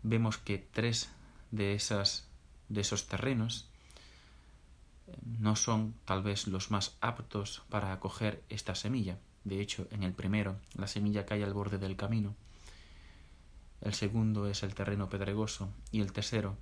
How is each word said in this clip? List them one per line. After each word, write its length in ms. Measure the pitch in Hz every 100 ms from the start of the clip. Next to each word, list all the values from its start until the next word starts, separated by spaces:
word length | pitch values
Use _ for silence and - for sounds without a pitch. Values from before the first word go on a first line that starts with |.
Vemos 340 | 113 113 113 107
que 220 | - 98
tres 520 | - - 117 117 - - - - -
de 240 | 107 101
esas, 540 | 104 - 104 98 - - - - - -
de 140 | 107
esos 240 | 101 101 -
terrenos, 640 | 98 120 127 113 117 - - - - - - - - - - - - - - -
eh, 100 | 180 120 113
no 180 | 107 107
son 380 | - 110 110 113
tal 180 | - 95
vez 240 | 101 101 -
los 240 | 92 -
más 260 | 104 - -
aptos 640 | 117 117 117 107 98 - -
para 220 | 104 98
acoger 520 | 95 98 - 107 104 -
esta 240 | 107 -
semilla. 440 | 92 104 127 95 92 - -
De 160 | - 95
hecho, 280 | 101 - -
en 120 | 104
el 100 | 92
primero, 480 | 92 95 107 98 101 -
la 120 | - 98
semilla 380 | 104 104 104
cae 180 | 98 104
al 120 | 101
borde 240 | 101 101 98
del 180 | 98 95
camino. 380 | 101 110 101 104 - - - - - - - - - - - - - -
El 140 | 104
segundo 540 | 104 101 113 110 107 101
es 140 | 101
el 120 | 98
terreno 340 | - 98 101 95
pedregoso 640 | 101 98 104 110 - 98 104 -
y 100 | 110
el 120 | 101
tercero 460 | - 104 113 101 101